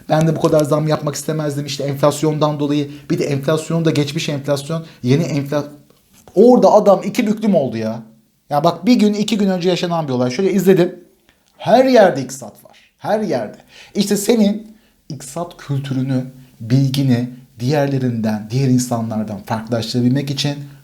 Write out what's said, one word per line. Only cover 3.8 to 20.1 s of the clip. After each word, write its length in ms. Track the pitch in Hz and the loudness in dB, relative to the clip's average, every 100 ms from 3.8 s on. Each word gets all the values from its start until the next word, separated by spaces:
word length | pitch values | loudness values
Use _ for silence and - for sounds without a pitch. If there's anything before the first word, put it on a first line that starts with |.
| 160 | 0
da 60 | |
geçmiş 380 | 135 143 156 160 | 0 -2 -4 -6
enflasyon, 560 | 143 - 139 147 165 - - | -6 -4 -4 -4 -8 -10 -6
yeni 200 | 123 151 | 0 2
enfla-, 440 | 160 147 139 147 143 - _ _ _ _ - 175 | 2 -2 -2 -4 -6 -14 _ _ _ _ -4 4
orada 380 | 240 233 185 | 6 8 6
adam 280 | 208 202 180 196 | 6 4 2 0
iki 220 | - 214 | -2 -2
büklüm 280 | 202 214 175 | 0 0 2
oldu 220 | 131 113 | 0 -4
ya. 260 | 110 120 - _ _ _ - | -6 -8 -14 _ _ _ -6
Ya 140 | 143 | 0
bak, 220 | 165 - 208 | 0 0 2
bir 100 | 226 | 4
gün, 180 | 208 | 4
iki 240 | 208 208 214 | 2 -2 0
gün 120 | 196 | 0
önce 200 | 185 180 | 0 0
yaşanan 380 | 170 180 170 147 | 0 -2 -4 -2
bir 60 | |
olay. 180 | 123 123 | 0 -2
Şöyle 220 | 156 190 | 0 0
izledim. 420 | 190 175 170 180 - - _ _ _ _ _ | 2 4 4 4 -2 -20 _ _ _ _ _
Her 280 | 156 233 262 | 2 4 6
yerde 360 | 240 185 139 | 6 4 2
iktisat 440 | 139 - 110 - - | -8 -12 -16 -18 -20
var. 120 | _ _ _ | _ _ _
Her 220 | 160 214 | -4 -2
yerde. 380 | 196 127 104 - _ - - 202 | -2 -4 -6 -14 _ -20 -10 -4
İşte 220 | 196 208 | -2 -2
senin 580 | - 226 202 - - - _ _ - | 2 2 2 0 -10 -20 _ _ -14
iktisat 480 | 131 - 165 170 - | -14 -10 -10 -10 -12
kültürünü, 640 | - 139 139 131 135 131 127 - - - | -6 -6 -4 -4 -2 -4 -4 -14 -20 -12
bilgini 720 | 113 131 135 143 135 120 120 - - 110 | 0 2 2 0 2 0 -2 -10 -20 -6
diğerlerinden, 880 | 123 151 139 135 123 117 110 107 107 | -2 0 0 -2 -2 -2 -4 -4 -4
diğer 180 | 127 131 | -2 2
insanlardan 680 | 123 - 117 113 110 107 101 | 0 0 -4 -4 -6 -6 -8
farklılaştırabilmek 920 | - 110 110 117 107 127 123 | -8 -8 -4 -4 -2 0 0